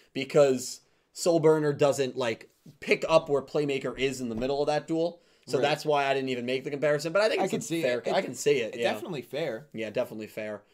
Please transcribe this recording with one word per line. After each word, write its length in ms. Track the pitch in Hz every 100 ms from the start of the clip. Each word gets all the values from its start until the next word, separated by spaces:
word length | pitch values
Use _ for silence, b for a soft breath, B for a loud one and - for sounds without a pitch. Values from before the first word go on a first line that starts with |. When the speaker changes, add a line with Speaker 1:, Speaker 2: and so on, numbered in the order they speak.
| b
Speaker 1:
because 680 | - 139 160 139 131 - - _ _ _
Soul 260 | - 185 170
Burner 320 | 156 156 151
doesn't, 440 | 131 147 127 131 123
like, 320 | 123 110 - _ - -
pick 240 | - 202 -
up 200 | 160 156
where 140 | 143
Playmaker 540 | - 160 147 135 135 120
is 220 | 135 127
in 80 | 123
the 60 |
middle 260 | 110 127 143
of 60 | 147
that 220 | 151 151
duel. 320 | 160 170 170 b b b
So 120 | 135
Speaker 2:
Right. 40 | 139
Speaker 1:
that's 160 | 151
why 200 | 151 147 139
I 80 |
didn't 140 | 139 131
even 180 | 123 120
make 160 | 131
the 80 | 151
comparison, 420 | 139 151 147 160
but 80 | 180
I 60 | 220
think 120 | -
Speaker 2:
I 40 |
Speaker 1:
it's 60 | 190
Speaker 2:
can 80 | 220
Speaker 1:
a 40 |
Speaker 2:
see 200 | - 165
Speaker 1:
fair, 160 | 139 123
Speaker 2:
it. 80 | 113
It, 80 |
Speaker 1:
I 80 | 160
can 120 | -
see 240 | 120 147 143
it, 160 | 107 117
yeah. 160 | 120
Speaker 2:
definitely 300 | 214 294 156
fair. 440 | - 131 156 113 151
Speaker 1:
Yeah, 180 | 110 107
definitely 380 | 107 120 110 107
fair. 340 | - 107 104 -